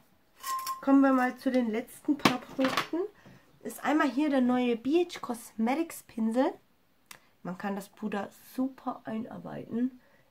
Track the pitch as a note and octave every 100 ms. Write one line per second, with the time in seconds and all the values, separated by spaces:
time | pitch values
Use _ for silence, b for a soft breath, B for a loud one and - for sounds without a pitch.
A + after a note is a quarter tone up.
0 | _ _ _ - - - - - - C#4
1 | C4+ C4 B3+ B3+ C4+ B3+ A#3 A3 B3 -
2 | - C#4+ - B3 - - C4 - - E4
3 | G4+ b b b b - - - - D4+
4 | D4 A#3+ D#4 C4+ B3 B3 B3 A3+ C4 E4+
5 | F4 - - A3+ - - A3+ D4+ E4 -
6 | - - A3 A#3+ D4+ - _ _ _ _
7 | - B B _ F3 F3+ G3+ G3 F#3+ -
8 | G#3+ G#3 - - - - C4 - B3+ -
9 | A3 A3 - F3 E3+ - - A3+ B3+ B3+
10 | B B B